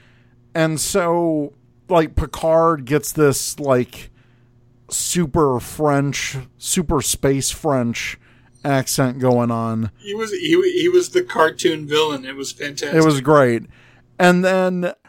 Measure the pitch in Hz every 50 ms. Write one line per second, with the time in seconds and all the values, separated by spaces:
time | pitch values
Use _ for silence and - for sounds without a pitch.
0 | _ _ _ _ _ _ _ _ _ _ _ 170 160 160 160 147 - - - 202
1 | 175 170 170 170 170 165 160 151 147 143 - _ _ _ _ _ _ _ 185 170
2 | 160 151 - - 160 139 - - - 160 160 165 165 165 165 147 131 117 147 147
3 | - - - 156 151 143 131 - - - - - 147 139 131 127 123 - - -
4 | - - - _ _ _ _ _ _ _ _ _ _ _ _ _ _ _ - -
5 | - - - 175 175 147 - 170 156 139 127 120 101 - - - 151 147 143 139
6 | 139 143 131 - - - - 131 127 - _ _ - - - 190 175 147 170 143
7 | 117 - - - - 139 139 139 127 - - - - 160 139 131 120 117 113 -
8 | - - - - _ _ _ _ _ _ _ _ _ 147 139 135 127 - - -
9 | 139 127 123 139 127 127 123 120 120 117 117 113 113 113 113 113 110 107 - _
10 | - 202 202 220 226 214 208 185 349 151 165 180 196 180 - - 156 175 180 180
11 | 180 - - 180 180 - - - 160 160 160 - - 175 160 156 151 143 147 151
12 | 156 151 147 135 131 131 135 139 135 - - - - 143 143 - - 143 143 160
13 | 160 156 151 135 127 139 156 147 135 123 117 113 113 - - - _ _ _ _
14 | _ _ _ - 185 180 180 180 185 185 190 190 185 185 185 180 180 175 - -
15 | _